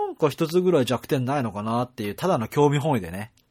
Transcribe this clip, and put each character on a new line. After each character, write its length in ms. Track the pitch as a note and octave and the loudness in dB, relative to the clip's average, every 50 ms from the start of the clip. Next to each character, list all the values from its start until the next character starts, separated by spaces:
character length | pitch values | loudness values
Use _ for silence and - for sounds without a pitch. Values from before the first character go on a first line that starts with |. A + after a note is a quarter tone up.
| G#4 | -2
ん 100 | G4 D#4+ | -4 -2
か 140 | - - C#3+ | 0 0 0
一 180 | C3 - E3 | 0 0 -2
つ 140 | D3 E3 F3+ | 0 2 2
ぐ 100 | F3+ F#3 | 4 4
ら 100 | F3 D3 | 4 4
い 40 | B2 | 2
弱 220 | G#2+ B2 A2+ - | 2 -2 -2 -2
点 180 | - - C3+ B2 | -2 -2 -2 0
な 140 | B2 C#3+ D3 | 0 -2 -2
い 40 | B2 | -2
の 80 | G#2+ | -4
か 120 | F2+ G#2 G#2+ | -4 -4 -4
な 220 | A2+ A#2 A#2+ B2 | -2 -2 -2 -2
っ 60 | - | -4
て 120 | _ - G#2 | _ -6 -6
い 60 | G2+ | -6
う、 40 | G2 | -4
た 120 | - - | -2 -2
だ 100 | F#3 F3+ | 0 0
の 100 | C3 A2+ | 0 -2
興 220 | - - D3 D3 D3 | -2 2 2 4 4
味 80 | C#3+ | 4
本 220 | D3 C3 D#3+ C#3 A2+ | 2 2 0 0 0
位 20 | |
で 100 | F2+ E2 | -2 -6
ね、 220 | F2 G2 G#2+ A#2+ _ _ _ _ | -8 -10 -10 -12 _ _ _ _